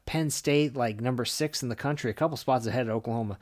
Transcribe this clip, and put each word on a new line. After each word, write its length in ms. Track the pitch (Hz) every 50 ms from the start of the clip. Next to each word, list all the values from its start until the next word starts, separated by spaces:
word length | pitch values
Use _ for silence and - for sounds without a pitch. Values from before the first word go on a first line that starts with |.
| -
Penn 240 | - - 156 160 151
State, 460 | - - - - 143 147 151 147 120
like, 240 | 135 120 117 110 104
number 240 | 113 123 127 120 123
six 400 | - - - 151 151 151 - -
in 40 | 123
the 60 | 117
country, 380 | - - 139 147 143 - 120 104
a 20 |
couple 220 | - 151 165 156
spots 280 | 127 - - 131 127 113
ahead 220 | 113 107 123 127
of 80 | 113 107
Oklahoma. 440 | 113 110 - 113 117 113 107 98 -